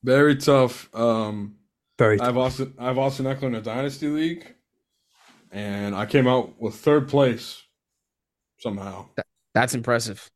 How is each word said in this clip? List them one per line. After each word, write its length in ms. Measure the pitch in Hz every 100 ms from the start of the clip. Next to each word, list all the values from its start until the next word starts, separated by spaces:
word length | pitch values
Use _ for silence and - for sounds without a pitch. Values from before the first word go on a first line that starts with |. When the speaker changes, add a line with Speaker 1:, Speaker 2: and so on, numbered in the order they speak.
Speaker 1:
Very 320 | 127 135 147 139
tough. 580 | 143 135 127 - -
Um, 600 | 110 117 110 107 104 101 - _ _ _ -
Speaker 2:
Very 220 | 113 104
Speaker 1:
I 60 | 120
have 100 | 123
Speaker 2:
tough. 80 |
Speaker 1:
Austin, 300 | 127 131 131 -
I 80 | 123
have 100 | 127
Austin 280 | 135 135 131
Eckler 180 | 135
in 120 | 135 113
a 60 |
dynasty 460 | 110 117 139 135 151
league, 460 | 151 160 170 - _ _ _ _ _ _ _ _ _ _
and 440 | 98 104 101 101 98
I 100 | 107
came 220 | 143 127
out 320 | 127 - _
with 160 | 113 -
third 320 | - 147 135
place 560 | 143 131 113 - - _ _ _ _ _ _ _ _ _ _
somehow. 480 | 117 101 98 95 - -
Speaker 3:
Th-, 100 | - _ _
that's 200 | 110 123
impressive. 560 | 127 117 117 113 101 -